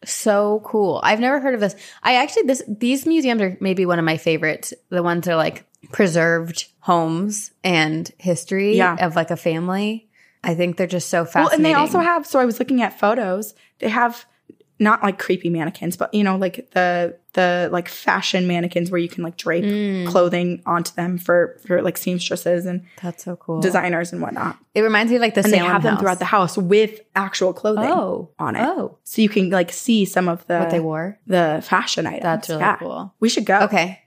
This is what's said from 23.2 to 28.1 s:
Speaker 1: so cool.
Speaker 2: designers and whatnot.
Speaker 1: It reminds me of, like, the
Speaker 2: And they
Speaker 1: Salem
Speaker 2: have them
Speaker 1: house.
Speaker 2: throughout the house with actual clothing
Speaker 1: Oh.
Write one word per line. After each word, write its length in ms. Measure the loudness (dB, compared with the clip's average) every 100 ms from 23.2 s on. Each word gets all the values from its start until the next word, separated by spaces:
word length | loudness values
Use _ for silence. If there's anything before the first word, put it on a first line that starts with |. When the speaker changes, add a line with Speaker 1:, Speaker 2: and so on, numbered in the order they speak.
Speaker 1:
so 140 | -12 -12
cool. 240 | -8 -2
Speaker 2:
designers 500 | 0 0 -2 -4 -4
and 100 | -8
whatnot. 360 | -8 -6 -8 -10 _
Speaker 1:
It 80 | 0
reminds 300 | 2 2 2
me 40 | 2
of, 60 |
like, 120 | 2
the 120 | 2 4
Speaker 2:
And 80 |
they 40 | 4
Speaker 1:
Salem 120 | 4
Speaker 2:
have 100 | 2
them 120 | 2
Speaker 1:
house. 80 | 2
Speaker 2:
throughout 180 | 0 0
the 60 | 2
house 320 | 2 2 0
with 420 | 2 4 4 -2 _ -4
actual 380 | -4 -2 -2
clothing 320 | 0 -2 0 0
Speaker 1:
Oh. 420 | 0 -2